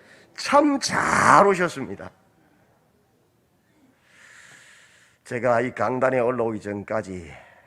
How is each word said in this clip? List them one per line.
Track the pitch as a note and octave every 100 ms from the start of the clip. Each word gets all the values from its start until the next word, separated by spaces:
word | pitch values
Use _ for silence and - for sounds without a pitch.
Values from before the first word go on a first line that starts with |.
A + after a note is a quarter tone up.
| - - _ -
참 | - C#4+ D4+ C#4
잘 | - - - - - C#3 G3+
오셨습니다. | F3+ E3+ C#3 A#2+ G2 F2+ - _ _ _ _ _ _ _ _ _ _ _ _ _ _ _ _ _ _ _ _ - - - - - - - _ _ _
제가 | - B2 B2 A#2+
이 | B2+
강단에 | A#2+ G#2+ B2+ B2+ B2+
올라오기 | A#2 B2+ A2+ G#2+
전까지 | G2+ G2+ F#2 G#2+ F#2+ F#2 D#2 C#2 - -